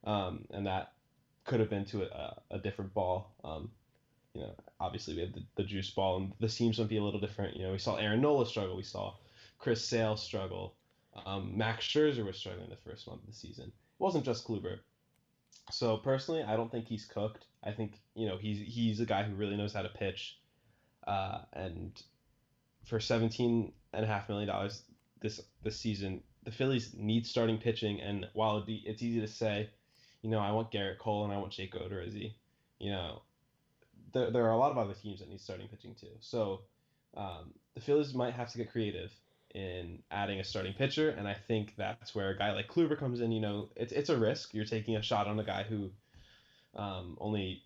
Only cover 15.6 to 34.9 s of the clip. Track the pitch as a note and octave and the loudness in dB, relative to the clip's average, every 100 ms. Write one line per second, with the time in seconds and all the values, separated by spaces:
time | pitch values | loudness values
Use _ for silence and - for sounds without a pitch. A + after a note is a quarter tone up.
15.6 | - - A#2+ A2 C#3 C3+ - D#3+ G#2+ A2 | -10 0 2 2 2 0 2 -2 2 2
16.6 | A#2 A#2 A2+ G#2+ - - G#2+ A2 - _ | 2 -2 -4 -6 -6 -2 -2 -2 -20 _
17.6 | G2+ G#2+ G#2+ - _ - A2 F#2 G#2 G#2 | -6 -4 -4 -6 _ -2 -2 0 -2 -2
18.6 | G#2+ A#2+ A#2 G#2+ A2+ G2+ G#2+ G2 G#2 G#2 | -2 2 2 4 2 2 0 0 0 0
19.6 | G#2 G#2 F#2+ - G2 F#2+ - - _ _ | 0 -2 -6 -2 -4 -4 -8 -12 _ _
20.6 | _ _ _ _ - G2 F#2+ - - - | _ _ _ _ -2 -2 -2 -4 -8 -6
21.6 | F#2 E2+ F2+ - - _ _ _ _ _ | -6 -6 -10 -12 -20 _ _ _ _ _
22.6 | _ _ - A2+ - A#2 A2+ A2+ A#2+ A#2 | _ _ -4 -2 2 4 4 4 4 4
23.6 | G#2 - _ G2 A2 G2+ G2+ G2+ G2+ G2 | 2 -4 _ -2 2 0 0 -2 0 0
24.6 | G2+ - - - _ _ A2 - - _ | 0 -4 -14 -20 _ _ -6 -6 -14 _
25.6 | A2 G#2 A2+ G2 G2 F#2 - _ - A2 | -6 -4 -2 0 -2 -4 -8 _ -10 0
26.6 | C3 C3 A2+ - G#2 A2+ A#2 - A2+ G#2+ | 2 2 0 -4 2 2 2 2 4 4
27.6 | A#2 A2+ G#2+ G2+ G2+ G2+ F#2 - A2 G#2+ | 2 2 2 0 -2 -4 -4 0 2 2
28.6 | G2+ G#2+ G#2 A2 A#2 A#2 G#2+ - A2+ G#2 | 0 -6 -4 -4 0 0 0 0 0 2
29.6 | G#2+ - _ _ _ _ A2+ A2 G2+ G#2+ | -2 -6 _ _ _ _ 0 2 4 2
30.6 | A2+ G#2 G2 F2+ A2+ G#2 G#2 G2+ G2 - | 2 0 0 -2 0 0 2 0 -4 -6
31.6 | F#2+ - F#2 F#2+ F2 G#2 G2 G#2+ _ _ | -8 -6 -6 -6 -6 -6 -8 -10 _ _
32.6 | _ - G2+ G2 E2+ - - _ _ _ | _ -8 -4 -2 -4 -8 -14 _ _ _
33.6 | _ _ _ - - C3 B2 A#2+ A2+ A2+ | _ _ _ -20 -4 2 4 6 6 8
34.6 | C#3 B2+ G2+ | 6 4 0